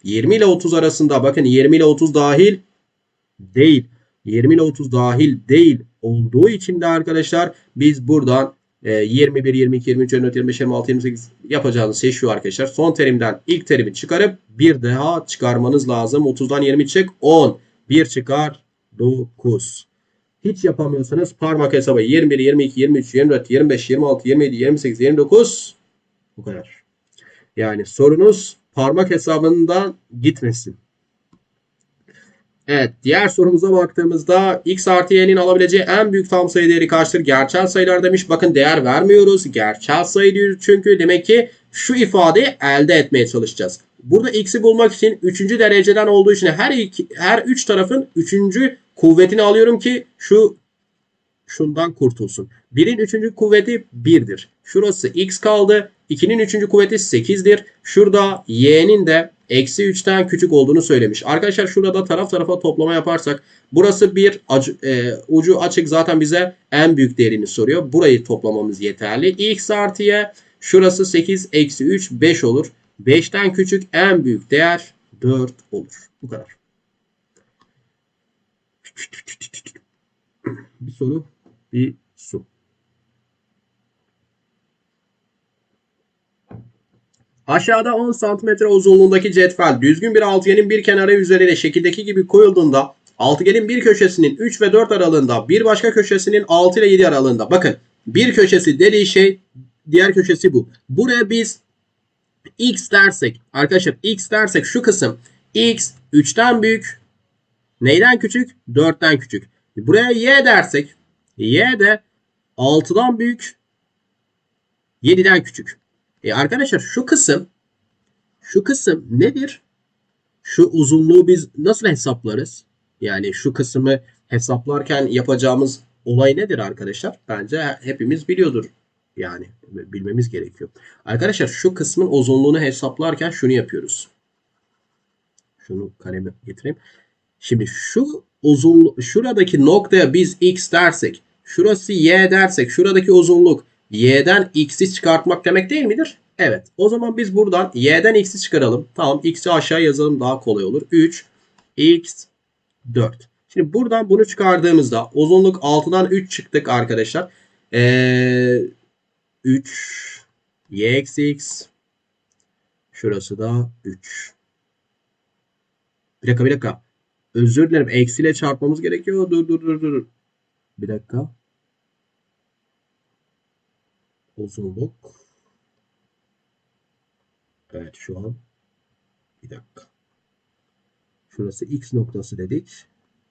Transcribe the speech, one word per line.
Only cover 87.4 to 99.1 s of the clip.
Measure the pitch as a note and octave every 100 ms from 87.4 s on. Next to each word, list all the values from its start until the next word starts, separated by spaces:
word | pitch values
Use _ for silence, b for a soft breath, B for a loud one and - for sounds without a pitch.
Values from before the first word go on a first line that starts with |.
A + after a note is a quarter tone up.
| -
Aşağıda | D#3+ F#3 A3+ A3+ A3+
on | A#3+
santimetre | A#3 G#3+ G3+ A3 G#3 G#3+
uzunluğundaki | G3 F#3+ F#3+ F#3+ F#3+ G3
cetvel | F3+ F3+ - E3 B2
düzgün | C3+ D#3+ A3+ G#3+
bir |
altıgenin | G#3 F#3 F#3 G3+ G3+
bir | G#3+
kenarı | G#3 G3 G3
üzerine | G3+ F3+ F#3 F#3 D#3
şekildeki | D#3+ E3+ F3 F3 G#3
gibi | F#3+ F#3
koyulduğunda | G3+ G#3+ F#3 D#3 C3+ C#3 _ _ _
altıgenin | B2 D3 F3+ A3+ G#3+
bir | B3
köşesinin | A3+ G3+ F#3+ F3 D3 C#3
üç | A3+ -
ve | G#3
dört | G#3 -
aralığında | G#3 F3 D#3 C3 A#2 A#2
bir | G3+ D3+
başka | G#3 A#3
köşesinin | A3+ G3 G3 G3 G#3 G3+
altı | E3+ F3+ F3+
ile | G#3
yedi | F#3+ F3+
aralığında. | C#3+ C3 A#2 G#2
Bakın | F3+ E3+ - _ _ -
bir | C3+ B3
köşesi | A3 F#3+ F#3 G3 C#3
dediği | G3 G#3
şey | G3